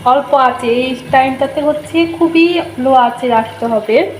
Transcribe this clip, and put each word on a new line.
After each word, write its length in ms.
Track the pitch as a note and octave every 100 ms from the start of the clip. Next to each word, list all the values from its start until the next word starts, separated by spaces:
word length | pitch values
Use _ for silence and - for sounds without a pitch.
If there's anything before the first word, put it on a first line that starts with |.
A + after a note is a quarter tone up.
অল্প 260 | B3 C4+ C#4 C#4 B3+
আছে 200 | B3 A#3+ A#3+
এই 140 | C4 B3+ -
টাইমটাতে 500 | C4 C4+ C4 C4+ D#4
হচ্ছে 340 | D4 D4+ - E4 E4+
খুবই 340 | E4 E4 E4 E4+ E4+ - -
লো 140 | B3+
আঁচে 320 | C4 A#3+ A#3+ B3
রাখতে 360 | A3+ A3+ - A#3
হবে। 300 | A3 G#3+ A#3+ F#4